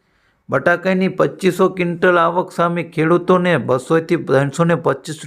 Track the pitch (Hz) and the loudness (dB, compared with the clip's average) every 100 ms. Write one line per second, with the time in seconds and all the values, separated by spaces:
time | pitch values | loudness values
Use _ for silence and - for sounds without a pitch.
0 | _ _ _ _ - 131 135 175 190 190 | _ _ _ _ -4 -2 2 0 0 0
1 | 185 185 147 - 190 170 185 185 175 170 | 0 0 -2 0 -2 2 0 0 -4 0
2 | 185 175 165 175 175 - 170 170 165 160 | 2 2 2 0 -4 -2 -2 -2 -6 -2
3 | 160 175 170 185 180 160 107 127 - 160 | 2 2 2 2 2 0 0 -2 0 -2
4 | 160 170 135 135 139 139 170 170 143 139 | 0 -4 0 0 0 0 0 0 0 -4
5 | - 151 | -6 -12